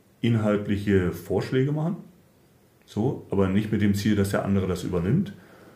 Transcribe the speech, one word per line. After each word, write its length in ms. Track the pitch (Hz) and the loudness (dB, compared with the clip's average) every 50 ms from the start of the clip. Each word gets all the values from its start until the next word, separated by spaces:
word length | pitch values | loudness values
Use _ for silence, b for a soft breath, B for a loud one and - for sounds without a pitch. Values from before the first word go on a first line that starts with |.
| _ _ _ _ | _ _ _ _
inhaltliche 920 | - 113 117 110 104 104 104 98 104 107 101 95 101 104 101 95 90 85 | 0 0 2 2 2 2 0 0 0 -2 -4 -2 2 2 2 4 2 2
Vorschläge 640 | 82 - - - 92 98 - - - 131 131 147 | -2 -4 -6 -4 -2 -2 -2 0 0 0 0 0
machen, 240 | 147 156 156 175 214 - - - - _ _ _ _ _ _ _ _ _ _ _ _ _ _ | -2 -2 -4 -4 -6 -6 -12 -18 -20 _ _ _ _ _ _ _ _ _ _ _ _ _ _
so, 400 | - - 104 113 143 - - - - | -10 -4 -2 -2 -2 -2 -4 -8 -4
aber 180 | 95 98 95 92 | 0 2 2 2
nicht 240 | 95 104 104 - | 2 0 0 0
mit 100 | 113 98 | 0 2
dem 120 | 104 101 98 | 2 2 2
Ziel, 200 | 101 - 107 104 | 2 2 2 2
dass 160 | 98 98 98 | 2 2 0
der 140 | 104 - - | 0 -2 0
andere 240 | 98 98 98 92 90 | 0 0 0 0 0
das 160 | 87 85 - | -2 -4 -4
übernimmt, 480 | - 90 87 82 95 131 190 190 - - B B B B B B B B | -4 -4 -2 0 2 2 0 0 -2 -6 B B B B B B B B